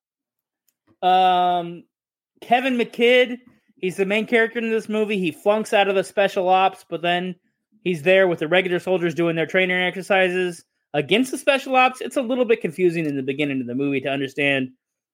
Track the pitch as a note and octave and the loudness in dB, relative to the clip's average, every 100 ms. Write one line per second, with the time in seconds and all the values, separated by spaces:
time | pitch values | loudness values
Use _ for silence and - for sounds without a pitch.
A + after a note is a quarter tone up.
0 | _ _ _ _ _ _ _ _ _ _ | _ _ _ _ _ _ _ _ _ _
1 | F3+ F#3 F#3 F3+ F3+ F3+ E3+ F3 - _ | 2 4 4 4 2 0 -4 -10 -18 _
2 | _ _ _ _ - A#3+ C4 B3 A3+ - | _ _ _ _ -2 0 0 -2 -4 0
3 | A#3 B3+ B3 A#3+ _ _ _ _ F#3 E3+ | 4 4 2 -2 _ _ _ _ -6 -4
4 | F#3+ G#3 G#3+ A#3 A3+ A#3 A3+ A3+ G#3+ G#3+ | -2 -2 0 0 0 -2 -4 -4 -4 -4
5 | G#3+ G#3 F3+ D3 - G#3+ G#3 G#3+ G3 G3 | -2 -2 -4 -2 0 0 0 0 2 0
6 | - - G3 G3+ F3+ F#3 F#3+ F#3+ - E3 | -2 0 -2 0 0 2 2 -2 -10 -8
7 | E3+ F3 F3+ F3 _ _ _ _ - F3 | -4 -2 -4 -10 _ _ _ _ -6 -2
8 | C#3+ F#3+ F#3+ E3+ D#3 F3 F#3 F3 F3 F#3 | 4 4 4 0 0 0 2 -2 -2 -2
9 | E3+ D3 E3+ E3 D#3+ F#3+ F#3 F3+ F3+ F3+ | -2 -2 -2 0 -2 0 0 0 -2 -4
10 | F3+ G3 F#3 F3+ F3+ E3 - _ _ C#3+ | 0 2 2 0 -4 -6 -16 _ _ -6
11 | C#3+ G3+ C4 C#4 - C4+ C4+ C4 B3+ B3+ | 0 0 0 -4 -2 -2 0 2 2 0
12 | - D4 A#3 B3+ A#3+ A3 F#3 D#3 F3+ E3 | -8 -4 -2 0 0 0 -2 0 0 0
13 | D#3 C#3+ C3 C#3 D3 C3+ A#2+ B2 C#3+ C#3 | -4 -4 -4 -4 -4 -4 -6 -4 -2 -2
14 | C#3 C#3 C3+ C#3+ C#3+ C#3 C3 - _ _ | -4 -4 -6 -2 0 0 -4 -10 _ _
15 | _ | _